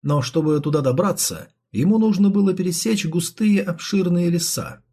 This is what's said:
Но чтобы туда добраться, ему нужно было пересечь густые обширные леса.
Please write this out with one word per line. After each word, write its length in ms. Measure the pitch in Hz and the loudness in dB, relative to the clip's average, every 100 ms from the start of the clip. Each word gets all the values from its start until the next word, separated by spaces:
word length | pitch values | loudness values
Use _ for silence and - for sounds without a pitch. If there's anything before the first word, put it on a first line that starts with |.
Но 200 | 139 147 | 0 -2
чтобы 360 | 123 165 156 151 | 0 -2 0 0
туда 200 | 147 147 | 0 0
добраться, 680 | 135 127 196 - - 80 - _ _ | 0 0 0 0 -4 -6 -14 _ _
ему 260 | 101 160 220 | -2 2 4
нужно 320 | 220 185 202 | 2 4 4
было 220 | 202 196 | 4 0
пересечь 540 | 185 180 170 220 208 160 | 0 -2 -2 -2 -2 -2
густые 560 | 170 175 - 214 202 | -4 -4 -2 2 2
обширные 680 | 190 170 - 202 180 175 175 | 0 -6 -2 -2 2 0 2
леса. 520 | 170 - - 151 - _ | 0 -2 -6 -8 -14 _